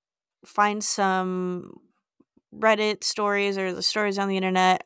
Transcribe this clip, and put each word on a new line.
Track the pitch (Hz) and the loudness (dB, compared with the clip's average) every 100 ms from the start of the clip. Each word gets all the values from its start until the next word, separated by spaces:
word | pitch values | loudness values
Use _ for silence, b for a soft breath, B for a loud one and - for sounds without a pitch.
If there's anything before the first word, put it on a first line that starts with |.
| _ _ _ _ - | _ _ _ _ -10
find | - 208 208 | 0 0 0
some | - - 196 185 185 185 180 180 - - _ _ _ _ _ _ _ | -4 0 0 0 -2 -4 -4 -6 -10 -20 _ _ _ _ _ _ _
Reddit | 214 220 214 214 208 | -2 2 2 2 -2
stories | - - 208 202 202 196 | -4 -2 0 0 0 0
or | 185 | -2
the | 180 | -2
stories | 185 214 208 196 | -2 0 -2 0
on | 196 | -2
the | 190 | 0
internet, | 190 185 185 180 | 0 2 4 2